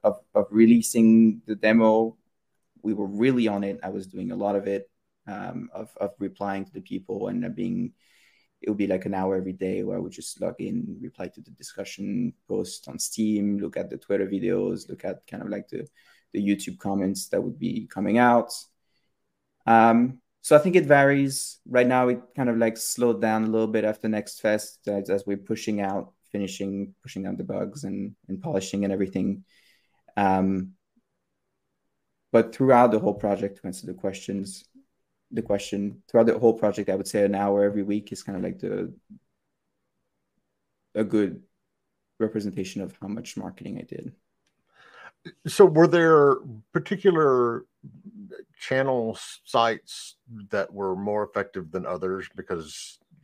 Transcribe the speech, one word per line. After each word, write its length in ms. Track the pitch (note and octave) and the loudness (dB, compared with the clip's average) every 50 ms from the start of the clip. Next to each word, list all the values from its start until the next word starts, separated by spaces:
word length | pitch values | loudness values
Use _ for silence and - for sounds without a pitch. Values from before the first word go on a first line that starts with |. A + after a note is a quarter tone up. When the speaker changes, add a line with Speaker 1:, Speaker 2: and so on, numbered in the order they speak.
| - | -2
Speaker 1:
of, 160 | G#2+ G2 - _ _ - | -2 -2 -2 _ _ 0
of 120 | G#2 G2 - | 0 0 2
releasing 920 | G#2 A2 A2 A2+ A#2+ A#2 A2 - - A#2 A2+ A2 A2+ A2+ A2+ A2 G#2 - - | 6 6 8 8 8 6 4 2 2 4 6 8 8 8 8 6 4 0 -4
the 100 | A2 G#2+ | -8 -4
demo, 600 | G2 G#2+ G#2+ A2 A#2 A2+ A2 A2 A2+ A2+ A2+ - _ _ _ _ _ _ _ _ _ _ _ _ _ | 0 2 4 6 6 6 6 6 4 2 0 -4 _ _ _ _ _ _ _ _ _ _ _ _ _
we 120 | - A2 G2+ | -4 -4 -4
were 120 | G#2 G2+ | -4 -4
really 420 | F#2+ G2+ G#2 A#2+ C3+ B2+ B2 A2+ G#2+ | -4 -2 0 2 2 2 2 2 0
on 160 | G2+ G2+ G2+ | 0 -2 -4
it. 160 | G2 G2 - | -4 -6 -6
I 80 | - F#2 | -8 -8
was 160 | G2+ G2+ F#2 | -8 -10 -10
doing 240 | - - F#2 F#2+ G2 | -12 -12 -10 -10 -8
a 40 | F#2+ | -6
lot 200 | G2 G2 G#2 G2+ | -4 -2 -2 -2
of 100 | G2 G2 | -2 -2
it, 240 | G2 G2 G2 - _ _ _ _ _ _ _ _ | -4 -6 -6 -8 _ _ _ _ _ _ _ _
um, 440 | - G2 G2+ F#2+ F2+ - - - - | -14 -12 -12 -10 -10 -10 -12 -12 -12
of, 180 | - - - - - - | -14 -14 -14 -14 -10 -8
of 160 | G2+ G2 - - | -8 -8 -6 -6
replying 460 | G2 F#2+ F#2+ - G2+ G2+ G2 G2 G2 | -8 -8 -8 -6 -6 -6 -4 -6 -8
to 80 | - | -10
the 80 | - G2 | -14 -18
people 480 | - - F#2+ F#2+ - - G2+ G2+ G2+ G2+ | -14 -10 -12 -10 -8 -8 -8 -6 -6 -6
and, 160 | G2 F#2+ F#2+ | -6 -6 -6
uh, 40 | F#2+ | -6
being, 440 | F#2+ G2+ F#2+ F#2+ F#2+ F#2+ F#2+ - - _ _ _ _ _ _ _ _ _ _ _ _ _ | -6 -6 -6 -4 -4 -4 -6 -8 -10 _ _ _ _ _ _ _ _ _ _ _ _ _
it 80 | - G#2+ | -6 -4
would 100 | G#2 G2+ | -4 -2
be, 80 | G2+ | -2
like, 200 | G2 F#2+ F#2+ F#2+ | -2 -2 -2 -4
an 80 | G2+ G2 | -4 -4
hour 220 | F#2 F#2+ F#2+ F#2+ | -2 -2 -2 -2
every 160 | F#2 F#2+ F#2 | -2 -4 -6
day 300 | F#2 - F#2+ F#2 F#2+ G2 | -6 -6 -4 -4 -4 -4
where 140 | G2 G2 G2 | -4 -6 -6
I 40 | F#2+ | -6
would 120 | F2+ F#2 | -8 -10
just 280 | - - - - - - | -12 -14 -16 -14 -10 -8
log 160 | - - - - | -8 -8 -8 -8
in, 400 | - - - - - - F2 - | -8 -6 -6 -6 -6 -8 -10 -12
reply 280 | - - - - - - | -14 -14 -12 -12 -14 -14
to 120 | - - | -14 -18
the 100 | - - | -20 -20
discussion 800 | - - - - - F#2+ F#2+ - - F#2+ G2+ G2+ G2 G2 F#2+ F#2+ - _ _ - | -20 -20 -20 -16 -12 -12 -12 -12 -12 -10 -8 -6 -6 -4 -6 -6 -8 _ _ -8
posts 400 | G2 G2 F2+ - - - - C#2 | -6 -6 -6 -6 -10 -16 -16 -14
on 100 | C2 - | -12 -10
Steam, 600 | - - - A2 G#2+ G#2+ G#2+ G2+ G2+ G2+ G2+ G2+ | -10 -8 -4 -2 0 0 0 0 0 -2 -2 -2
look 180 | G2+ - - | -4 -6 -6
at 140 | F2+ - - | -8 -8 -8
the 60 | - | -10
Twitter 300 | - _ - G2+ G2 G2 | -10 _ -2 -2 -2 -2
videos, 600 | F#2+ G2 G2 G2 G2 G2 G2 G2 F#2+ F#2+ F#2+ - - | -2 -4 -4 -2 -2 -2 0 -2 -2 -4 -6 -10 -14
look 160 | - - - | -14 -10 -10
at 220 | F#2+ F#2 - _ | -10 -10 -10 _
kind 160 | - - G#2 | -16 -14 -12
of, 60 | - G2 | -10 -10
like, 200 | G2 G2+ G2+ - | -10 -10 -10 -12
the, 180 | - - D3 - _ _ _ _ _ _ _ _ | -12 -14 -14 -14 _ _ _ _ _ _ _ _
the 140 | - G#2 G2+ | -6 -2 0
YouTube 320 | G2+ G2+ G2 - F#2+ F#2 - | 0 0 0 -2 -8 -10 -8
comments 500 | - G2 G2 G2+ F#2+ F#2+ F#2+ F#2+ - - | -4 -4 -2 -2 -2 -2 -4 -4 -6 -4
that 140 | - F#2 | -2 -2
would 160 | - F#2+ - - | -2 -4 -6 -6
be 280 | - F2+ - A2 - | -6 -6 -6 -6 -8
coming 320 | - - - G#2 G2 G#2+ A#2+ | -10 -8 -6 -2 0 2 4
out. 340 | B2 A#2+ A#2+ A#2 - - - - - _ _ _ _ _ _ _ _ _ _ _ _ _ _ _ _ _ _ _ - | 6 6 4 4 2 -2 -8 -16 -16 _ _ _ _ _ _ _ _ _ _ _ _ _ _ _ _ _ _ _ 2
Um, 540 | A2+ A#2 A2+ A2+ A#2 A#2 A#2+ B2 C3+ C3+ - _ _ _ _ | 6 6 8 8 8 6 6 4 2 -2 -6 _ _ _ _
so 140 | - - D#3 | 2 6 6
I 20 | D3+ | 6
think 180 | G3 F#3 F3 | 6 6 4
it 100 | F3+ D3+ | 4 6
varies. 720 | C#3 D3 C#3 C#3 C#3 C#3+ C#3 C#3 C3+ C3+ - - - - _ _ - | 6 6 6 6 6 4 4 2 0 -2 -6 -8 -10 -14 _ _ 0
Right 180 | B2 B2 B2 | 2 4 4
now, 220 | B2 B2+ B2+ B2+ B2 | 4 4 4 4 2
it 140 | A#2+ - - - - | 0 -2 -6 -10 -6
kind 140 | C#3+ C3 A#2+ | -4 -2 0
of, 80 | A2+ | 2
like, 200 | A#2 A#2 A2+ A2+ | 2 2 0 0
slowed 440 | - - - - A#2 B2 A#2+ A2 G#2 | -2 -6 -6 -2 0 2 2 2 2
down 240 | A2+ A2 A2 A2 A2 | 0 0 0 0 0
a 40 | A2 | 0
little 180 | A2 A2+ A2+ | 0 0 0
bit 180 | G#2+ A2 A2 G#2 | 0 0 0 0
after 240 | G#2+ G#2+ - - A2 | -2 -2 -2 -4 -4
Next 320 | G#2+ G#2 G#2 - - - | -4 -4 -6 -8 -8 -4
Fest 480 | - G#2+ G#2+ G#2+ - - - _ - G#2 | -2 0 0 0 -2 -8 -16 _ -8 -6
as, 220 | G2+ G2+ G2 F2+ | -6 -4 -2 -2
as 140 | G2 G2 - | -4 -2 -2
we're 100 | G2+ G2+ | -4 -6
pushing 440 | G2 - - A2 - - A2+ G#2 G2+ | -6 -6 -6 -8 -6 -4 -4 -4 -4
out, 320 | G2 G2 G2 F#2+ - - _ _ _ _ | -4 -4 -4 -6 -8 -10 _ _ _ _
finishing, 600 | - G2+ G2 F#2+ - - G2 G2 G2 G2 G2 F#2+ - _ | -8 -6 -6 -6 -8 -8 -8 -6 -6 -6 -8 -10 -14 _
pushing 240 | - - - G2 F#2+ | -20 -14 -12 -10 -8
out 100 | F#2+ F#2+ | -8 -8
the 80 | F#2+ F#2 | -8 -8
bugs 400 | - G2 G2+ G2+ G2+ - - - | -6 -6 -6 -6 -8 -10 -10 -10
and, 300 | G2 G2+ G2+ G2 G2+ - _ _ - | -8 -8 -8 -8 -10 -12 _ _ -12
and 120 | F#2+ F#3+ | -10 -8
polishing 440 | - E3 B2 F#2+ - - - G2+ G2 | -6 -4 -4 -4 -4 -4 -4 -2 -2
and 80 | G2 | -2
everything. 520 | G2 G2 G2 F#2+ - F#2+ G2 G2 G2 - - _ _ _ _ _ _ _ _ _ _ _ _ _ - | -2 -2 -2 -2 -2 -2 -2 -2 -4 -6 -10 _ _ _ _ _ _ _ _ _ _ _ _ _ -2
Um, 560 | G#2 G2+ F#2+ F#2+ F#2+ F#2+ F#2+ F#2+ F#2 F#2+ F#2+ - _ _ _ _ _ _ _ _ _ _ _ _ _ _ _ _ _ _ _ _ _ _ _ _ _ _ _ _ _ _ _ | 0 2 2 4 4 2 2 0 -2 -4 -8 -12 _ _ _ _ _ _ _ _ _ _ _ _ _ _ _ _ _ _ _ _ _ _ _ _ _ _ _ _ _ _ _
but 220 | - A2+ A2+ - - | 4 4 4 2 0
throughout 360 | - C3 C3+ B2 A#2+ B2 A#2 | 2 4 6 8 8 8 6
the 80 | A2 G#2 | 4 2
whole 160 | F#2 G#2 G#2 | 0 0 -2
project, 460 | - A2 G2+ G2 G2 G2 G2+ - - | -2 -2 -2 -2 -2 -2 -6 -8 -8
to 60 | - | -12
answer 200 | F#2 F#2 - - | -12 -12 -12 -12
the 80 | F#2 F#2 | -14 -10
questions, 720 | - - F#2+ F#2 - - - G2+ G2 G2 F#2+ - - - _ _ _ _ _ _ _ _ _ _ _ _ - | -8 -6 -8 -8 -8 -8 -8 -6 -6 -6 -8 -12 -18 -20 _ _ _ _ _ _ _ _ _ _ _ _ -10
the 120 | A#2 A2+ | -8 -6
question, 600 | - - G2+ G2+ - - G2+ G2+ G2+ G2+ - - _ _ | -4 -2 -2 -4 -4 -4 -6 -4 -4 -4 -8 -10 _ _
throughout 180 | - A#2 A2+ | 4 4 4
the 120 | A2+ - G#2+ | 4 4 4
whole 160 | B2 A2+ A2+ | 4 4 4
project, 340 | - C3+ B2 - G#2+ G2 G2 | 4 0 -2 0 -2 -2 -2
I 60 | F#2+ | -2
would 140 | G2 F#2+ - | -2 -2 -2
say 160 | - G#2 G2+ | 0 2 2
an 100 | G2 G2 | 2 2
hour 300 | G2 G2+ G2+ G2+ G2+ G2+ | 0 0 2 2 4 2
every 180 | G2+ G#2 G#2 | 2 0 -2
week 300 | G2 G#2 G#2 G#2+ G#2 - | -4 -2 -4 -4 -6 -8
is 100 | G2 - | -14 -14
kind 160 | - G2+ G2 F#2 | -12 -10 -8 -8
of, 60 | F#2+ | -8
like, 160 | F#2 F#2 F#2 | -8 -8 -8
the, 320 | G2 G2 G2+ G2+ F#2 F2+ - - _ - - - _ _ _ _ _ _ _ _ _ _ _ _ _ _ _ _ _ _ _ _ _ _ _ _ _ _ _ _ _ _ _ _ _ _ - | -8 -8 -6 -6 -8 -8 -12 -16 _ -20 -20 -20 _ _ _ _ _ _ _ _ _ _ _ _ _ _ _ _ _ _ _ _ _ _ _ _ _ _ _ _ _ _ _ _ _ _ -4
a 100 | A2 A2 | -4 -2
good 380 | F#2+ A2+ G#2+ G2+ F2 C#2+ C2 - _ _ _ _ _ _ _ _ _ _ _ _ _ _ - | 0 0 0 0 0 -4 -8 -18 _ _ _ _ _ _ _ _ _ _ _ _ _ _ -4
representation 640 | A2+ G#2+ - G#2+ G2+ G2 - G2+ F#2 F#2 - G#2 | -4 -2 -2 -4 -4 -4 -4 -6 -6 -6 -8 -10
of 140 | F#2+ F#2 - - | -10 -10 -12 -12
how 80 | G2+ G2+ | -12 -10
much 280 | G#2 A#2 - - - | -10 -10 -12 -12 -12
marketing 420 | G#2 G2+ F2+ F#2 - - G2+ G2+ - | -12 -12 -12 -12 -14 -14 -12 -12 -12
I 40 | |
did. 300 | - - - - - - - _ _ _ _ _ _ _ _ _ _ _ _ _ - - - - - - _ _ - - - _ - | -12 -14 -14 -14 -14 -16 -16 _ _ _ _ _ _ _ _ _ _ _ _ _ -20 -20 -20 -20 -20 -20 _ _ -20 -20 -18 _ -12
Speaker 2:
So 200 | D#3+ - - G3 | 0 6 6 8
were 200 | E3+ D3+ D#3+ E3+ | 8 8 8 6
there 500 | D#3+ F3 E3+ E3 D#3+ D#3+ D3 C#3+ C#3 C3 - - B2+ A2 G#2+ - _ | 6 6 6 6 8 8 8 8 6 4 2 -2 -12 -18 -18 -10 _
particular 920 | - E3 - - G#3 - - F#3+ E3+ D#3+ D3+ C#3 B2+ B2 A#2+ A#2 A#2 - - _ _ _ - - - - - - - - G2 - - - - _ _ - | -6 -6 -4 -6 -4 0 2 2 4 4 4 4 4 4 2 0 -2 -4 -10 _ _ _ -20 -20 -20 -20 -20 -20 -20 -20 -20 -20 -20 -20 -20 _ _ -12
channel 600 | - - C3 C3 C3+ C3+ C3 A#2+ A2+ A2 A2 - - - - - _ | -6 -2 0 0 2 0 0 -2 -2 -4 -6 -8 -12 -18 -20 -20 _
sites 720 | - - A#2 A#2 A2+ G#2+ - _ - - - - - - _ _ B2 A2+ G#2 G2 - | -2 2 2 2 2 0 -4 _ -16 -18 -16 -16 -18 -20 _ _ -20 -18 -18 -10 -6
that 220 | A2 G2 F#2+ - | -4 -4 -4 -4
were 240 | G2+ G2 G2 F#2+ F#2 | -6 -6 -4 -4 -4
more 280 | F#2+ G2+ G#2 G#2 G#2 G#2 | -4 -4 -4 -2 -2 -4
effective 460 | - - G#2 G2 - - F#2+ F2 D#2 | -4 -4 -6 -6 -6 -8 -12 -10 -8
than 160 | F2+ F#2 F2+ | -8 -8 -6
others 420 | F2 F2+ E2 F#2+ F#2 F#2+ F#2+ F#2 - _ | -6 -6 -6 -6 -6 -6 -6 -10 -12 _
because, 640 | F#2+ F2 - F2+ E2 D#2 D2 - - - - - _ _ _ _ _ | -14 -10 -8 -8 -8 -10 -12 -14 -16 -16 -18 -20 _ _ _ _ _